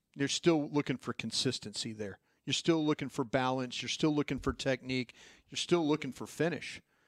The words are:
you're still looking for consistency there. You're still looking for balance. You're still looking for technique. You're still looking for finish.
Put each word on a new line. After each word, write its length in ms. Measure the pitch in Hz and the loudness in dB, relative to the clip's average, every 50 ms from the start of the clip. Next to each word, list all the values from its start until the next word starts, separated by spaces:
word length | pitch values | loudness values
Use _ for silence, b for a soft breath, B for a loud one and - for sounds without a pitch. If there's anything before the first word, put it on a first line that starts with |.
| _ _ - | _ _ -4
you're 120 | 143 139 | -2 0
still 420 | 135 - - - 175 165 151 143 - | 0 0 4 6 6 6 6 2 2
looking 260 | 143 143 135 - 131 | 0 0 0 0 -4
for 160 | - - 120 - | -4 -4 -8 -8
consistency 800 | - - 113 - - - 131 - - - 107 101 - - 117 107 | -6 -6 -4 -2 0 0 0 -2 -2 -8 -10 -8 -6 -6 -6 -6
there. 260 | 107 104 98 95 _ _ _ _ _ - | -6 -6 -6 -8 _ _ _ _ _ -4
You're 80 | 143 131 | -2 -2
still 300 | - - 170 165 160 151 | 0 2 2 2 4 4
looking 240 | 151 151 - 147 127 | 2 2 0 -2 -6
for 140 | - 147 131 | -2 -4 -2
balance. 580 | 107 - 131 127 127 131 131 127 123 - - | 2 2 2 4 4 2 0 -2 -4 -6 -6
You're 80 | 127 113 | -6 -6
still 240 | - - 165 156 151 | -2 2 2 2 4
looking 240 | 147 143 - 143 123 | 2 0 0 -2 -2
for 140 | - 139 123 | -2 -4 -4
technique. 600 | - - 139 131 123 127 127 131 127 120 - b b b b b b b - | 0 0 0 0 0 -2 -4 -2 -2 -2 -4 b b b b b b b -10
You're 80 | 139 | -6
still 300 | - - - 175 175 156 | -6 0 2 2 4 4
looking 260 | 143 156 151 - 131 123 | 4 2 2 0 -8 -8
for 140 | - 110 | -8 -10
finish. 520 | - - - 151 175 151 - - - - - _ _ _ _ _ | -10 -2 0 0 0 0 -4 -8 -10 -12 -14 _ _ _ _ _